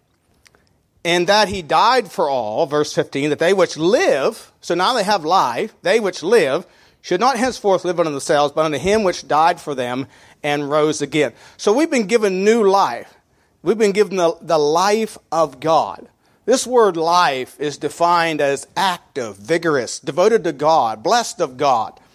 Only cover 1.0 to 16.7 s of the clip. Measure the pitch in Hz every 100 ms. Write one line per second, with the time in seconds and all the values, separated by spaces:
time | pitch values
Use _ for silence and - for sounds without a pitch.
1 | 170 175 175 208 202 202 147 165 208 254
2 | 190 - 156 135 107 113 160 147 147 -
3 | 147 139 147 143 165 196 170 147 165 254
4 | 370 147 160 233 - _ - 175 190 247
5 | 190 202 151 185 139 120 214 - 170 220
6 | 202 - 165 233 143 147 - _ _ _
7 | - 180 247 240 262 - 202 185 180 175
8 | 160 143 - 147 147 156 160 139 170 220
9 | 190 170 139 147 165 170 - 131 123 127
10 | 135 _ - _ 147 147 143 151 156 147
11 | 135 151 131 - - - - 226 330 277
12 | 190 226 208 185 202 233 196 196 160 117
13 | - _ _ _ _ _ 156 220 214 196
14 | 196 185 170 165 156 160 147 160 190 214
15 | 220 - _ 160 156 127 156 160 107 -
16 | - _ _ _ - 254 226